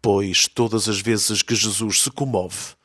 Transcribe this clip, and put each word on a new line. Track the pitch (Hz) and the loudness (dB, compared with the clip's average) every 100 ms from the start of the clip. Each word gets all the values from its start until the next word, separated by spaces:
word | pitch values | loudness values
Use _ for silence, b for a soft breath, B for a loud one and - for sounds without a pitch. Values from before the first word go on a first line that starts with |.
pois | 113 98 98 87 - | 4 2 2 0 0
todas | - 117 110 104 | 0 0 2 0
as | 101 | -2
vezes | 101 110 - 107 | 0 0 0 -2
que | - | 0
Jesus | 117 110 98 110 95 | 0 0 -2 -2 0
se | - | 0
comove | - 139 107 90 - - - | -2 -2 -2 -2 -8 -12 -16